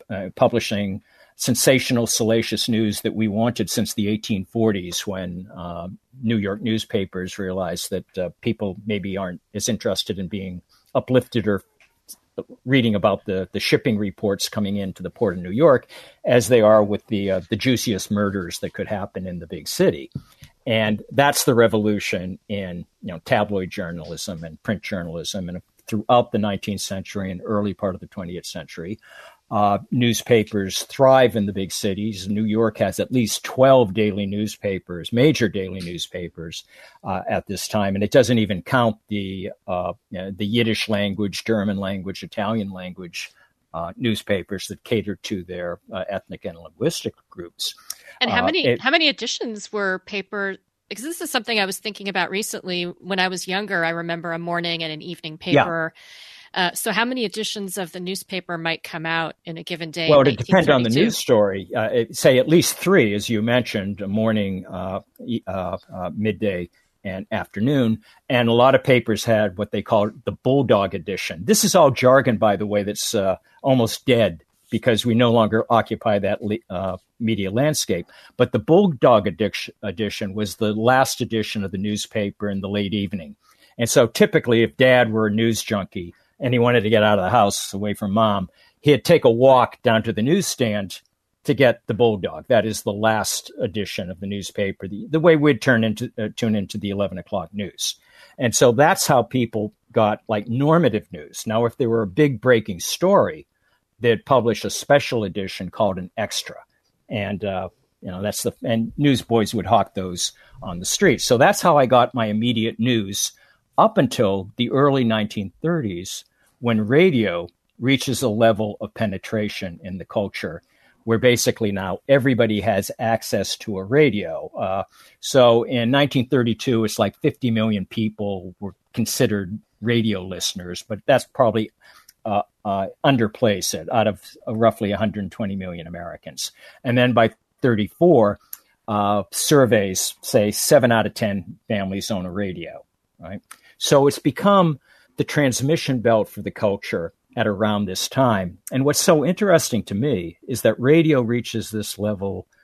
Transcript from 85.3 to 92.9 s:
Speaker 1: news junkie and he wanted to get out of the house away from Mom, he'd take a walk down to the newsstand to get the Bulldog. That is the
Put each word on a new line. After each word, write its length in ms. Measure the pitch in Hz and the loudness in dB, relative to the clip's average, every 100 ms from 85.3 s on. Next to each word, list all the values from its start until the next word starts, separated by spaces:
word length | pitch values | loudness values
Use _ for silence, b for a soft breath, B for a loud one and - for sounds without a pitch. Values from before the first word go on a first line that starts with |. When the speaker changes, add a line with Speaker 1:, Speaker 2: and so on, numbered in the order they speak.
Speaker 1:
news 320 | 104 117 110 | 2 0 0
junkie 520 | - 104 92 - 87 - _ _ | -2 -4 -4 -10 -12 -16 _ _
and 160 | 131 123 | -2 2
he 40 | |
wanted 240 | 120 120 | 4 4
to 60 | 104 | 4
get 140 | 110 | 4
out 160 | 107 104 | 6 4
of 60 | 92 | 4
the 60 | |
house 440 | 117 101 - - 98 | 4 4 2 -8 -6
away 180 | 104 | -6
from 200 | 101 104 | -6 -2
Mom, 360 | 101 110 101 92 b b b | 0 2 0 -4 b b b
he'd 240 | - 143 - | 4 4 6
take 200 | 170 131 | 4 6
a 60 | |
walk 520 | 117 131 131 117 - | 6 6 6 4 0
down 200 | 123 110 107 | 2 2 2
to 80 | |
the 100 | 107 | -2
newsstand 800 | 117 190 180 - 117 104 98 - _ _ _ _ - | 0 0 0 -2 -2 -2 -6 -12 _ _ _ _ -4
to 80 | |
get 300 | 135 131 117 - | 4 4 4 -4
the 60 | |
Bulldog. 540 | 110 120 104 87 78 80 | 2 2 2 -4 -8 0
That 160 | 117 107 | 2 2
is 180 | 104 | -2
the 100 | - | -6